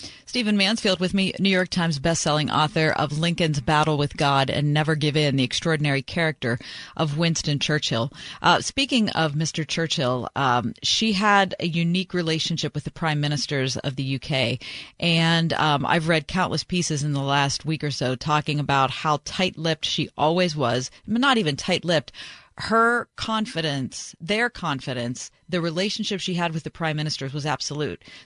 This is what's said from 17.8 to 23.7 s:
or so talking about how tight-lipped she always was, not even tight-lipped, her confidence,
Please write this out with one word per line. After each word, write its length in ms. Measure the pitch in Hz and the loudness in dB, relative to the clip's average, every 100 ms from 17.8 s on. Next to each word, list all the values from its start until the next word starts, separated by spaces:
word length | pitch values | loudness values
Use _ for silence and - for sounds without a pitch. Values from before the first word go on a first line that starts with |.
or 80 | 147 | -4
so 240 | 131 127 | -2 -2
talking 460 | 127 - 151 147 147 | -2 0 0 0 -2
about 320 | 139 139 135 | 0 2 2
how 260 | - 160 147 | 0 0 0
tight-lipped 600 | - - 185 - 160 160 | -2 -2 -2 0 -2 -2
she 240 | - - 131 - | -2 -2 -4 0
always 380 | 147 175 180 | 2 4 2
was, 380 | 151 123 123 127 - | 2 0 0 -2 -10
not 320 | - 226 277 233 | -4 2 4 4
even 200 | 160 139 | 2 -2
tight-lipped, 560 | - 175 165 160 - - - - - - | 0 -2 2 0 0 -10 -18 -18 -20 -10
her 520 | - 226 226 240 - - | 0 4 4 2 -2 -8
confidence, 960 | - 220 214 165 160 | -4 -2 -2 -2 -2